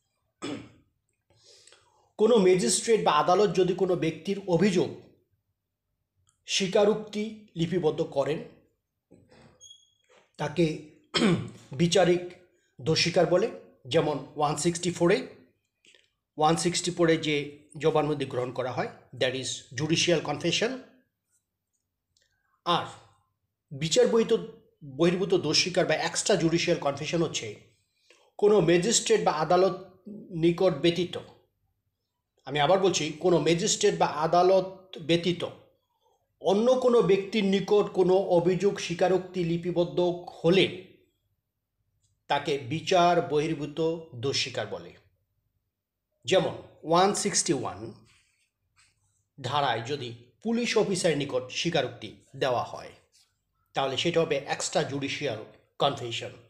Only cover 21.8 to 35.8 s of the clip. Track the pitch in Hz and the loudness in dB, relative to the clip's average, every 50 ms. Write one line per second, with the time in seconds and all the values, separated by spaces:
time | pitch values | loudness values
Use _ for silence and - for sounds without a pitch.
21.8 | _ _ _ _ _ _ _ _ _ _ _ _ _ _ _ _ _ 175 175 156 | _ _ _ _ _ _ _ _ _ _ _ _ _ _ _ _ _ -2 0 0
22.8 | - - - - - _ _ _ _ _ _ _ _ _ _ _ _ _ 151 131 | -2 -6 -12 -18 -20 _ _ _ _ _ _ _ _ _ _ _ _ _ -10 -8
23.8 | 156 - - 247 240 196 208 226 220 - 226 196 170 - - - _ _ _ _ | -6 0 2 4 4 4 4 2 2 2 0 0 -2 -6 -14 -20 _ _ _ _
24.8 | 160 143 127 135 165 180 180 185 196 175 190 170 - 147 156 - - 190 170 185 | -18 -14 -2 0 2 2 2 2 0 0 0 0 0 0 0 0 0 0 0 0
25.8 | 165 - 151 156 156 165 - - - - 214 165 160 165 165 170 - 180 170 - | 0 2 0 0 -2 -4 -4 -2 0 0 2 2 2 2 0 0 0 0 -2 0
26.8 | - 143 139 143 156 147 - 165 165 - - - - 107 104 - - _ _ _ | 0 -2 -4 -4 -6 -4 -2 -2 -2 -2 -4 -6 -10 -10 -12 -14 -20 _ _ _
27.8 | _ _ _ _ _ _ _ _ _ _ _ - 208 202 214 202 165 165 170 175 | _ _ _ _ _ _ _ _ _ _ _ 0 2 4 4 4 4 4 4 2
28.8 | 170 233 226 - - - 226 196 170 - - 151 160 156 180 180 190 190 175 - | 2 2 0 0 2 2 2 2 2 0 0 0 0 2 4 4 4 2 0 -4
29.8 | - - - _ _ 208 - - - - 185 165 160 175 170 - 190 185 160 139 | -10 -16 -20 _ _ -18 -18 -18 -16 -14 -6 0 2 2 2 4 2 2 2 2
30.8 | 165 170 170 180 175 - - - - - - _ _ _ _ _ _ _ _ _ | 2 0 0 0 -2 -4 -6 -10 -14 -14 -20 _ _ _ _ _ _ _ _ _
31.8 | _ _ _ _ _ _ _ _ _ _ _ _ _ 131 135 147 143 147 185 196 | _ _ _ _ _ _ _ _ _ _ _ _ _ -6 -2 0 2 4 4 4
32.8 | 190 190 - - 147 156 165 - 170 185 175 156 143 160 170 165 208 208 - - | 4 2 2 0 -2 -4 -4 -2 0 2 2 4 4 2 2 2 2 0 0 2
33.8 | - 202 175 165 180 165 - 147 156 165 165 175 180 185 190 190 185 185 - - | 2 2 2 2 0 0 0 -2 0 2 4 4 6 6 4 4 2 0 -6 -16
34.8 | - _ - - 160 135 165 170 170 190 170 - 135 - - - - _ _ _ | -20 _ -20 -10 -2 0 0 2 2 0 -2 -2 -4 -8 -10 -14 -20 _ _ _